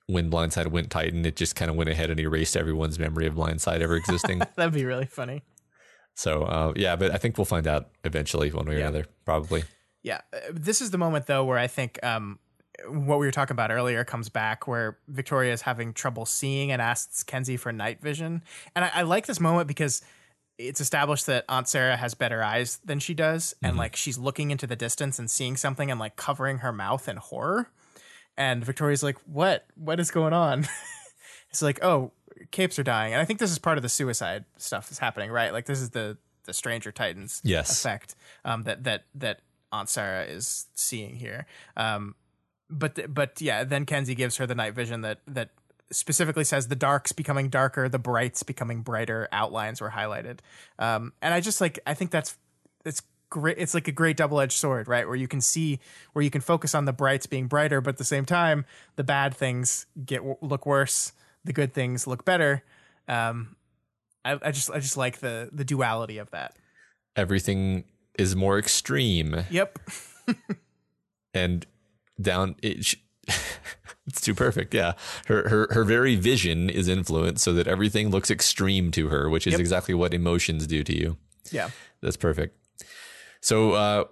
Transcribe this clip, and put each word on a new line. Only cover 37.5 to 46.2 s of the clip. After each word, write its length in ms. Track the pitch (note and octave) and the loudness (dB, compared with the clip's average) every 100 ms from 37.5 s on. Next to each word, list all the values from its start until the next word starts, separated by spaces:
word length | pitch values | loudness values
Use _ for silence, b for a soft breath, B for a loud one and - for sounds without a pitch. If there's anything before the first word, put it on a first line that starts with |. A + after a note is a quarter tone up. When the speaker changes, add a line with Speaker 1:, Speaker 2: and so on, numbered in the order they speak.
| E2 D2+ | 0 0
Speaker 2:
effect, 440 | - B2 G#2 - - B B - | -2 -2 -6 -10 -20 B B -6
um, 160 | A#2 | -6
that, 220 | A2 A2+ | -6 -6
that, 200 | B2 G#2 _ C#3+ | -4 -4 _ -8
that 240 | A#2+ G2 _ _ - | -6 -6 _ _ -8
Aunt 200 | G#2 G2 | -6 -4
Sarah 340 | A#2+ G2+ F#2+ | -4 -4 -4
is 420 | A1+ E2 - - - | -6 -8 -8 -8 -10
seeing 420 | - - A#2 G#2 A#2+ | -6 -6 -6 -10 -12
here. 280 | A#2 A#2 - B B - | -12 -12 -14 B B -4
Um, 380 | A2 G#2 G#2 - _ _ _ _ - | -2 -2 -6 -14 _ _ _ _ -12
but, 240 | D3+ D3 | -4 -4
th-, 140 | - - | -4 -6
but 280 | C#3+ C#3+ - | -2 -2 -2
yeah, 220 | D3+ G#2+ | -2 0
then 200 | C3 C#3+ | 0 -2
Kenzie 300 | - D3 B2+ | 0 -2 -2
gives 240 | B2 B2 - | -2 -2 -2
her 80 | B2+ | -2
the 80 | |
night 180 | A#2+ G#2+ | -2 -4
vision 280 | A#2 A#2 A#2 | -4 -6 -4
that, 160 | G#2+ G#2+ - | -6 -8 -8
that 240 | B2+ A2+ _ _ _ - | -8 -8 _ _ _ -8
specifically 540 | - - D3+ | -6 0 2